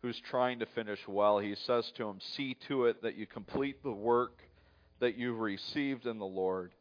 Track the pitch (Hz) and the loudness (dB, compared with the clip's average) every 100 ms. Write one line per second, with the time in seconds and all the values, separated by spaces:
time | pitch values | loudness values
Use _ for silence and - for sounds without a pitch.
0 | 123 117 - 131 123 120 113 - 107 101 | -4 -6 -2 2 2 0 -4 -4 -4 -6
1 | - 98 104 104 101 101 - 120 113 - | -4 4 6 6 2 -4 2 2 0 -6
2 | 110 95 - - 135 127 - 139 120 113 | -8 -6 -10 -6 -6 -6 -4 2 4 2
3 | 113 - 107 - 98 131 139 135 143 101 | -4 -6 -8 -10 -6 -2 -2 -4 -8 -2
4 | 110 120 120 - - _ _ _ _ _ | 4 4 4 -4 -20 _ _ _ _ _
5 | 123 117 123 113 110 98 - 151 139 131 | 0 0 -2 0 -2 -2 -4 -2 -2 -2
6 | 120 110 98 95 92 92 90 _ | -4 -4 -4 0 0 0 -4 _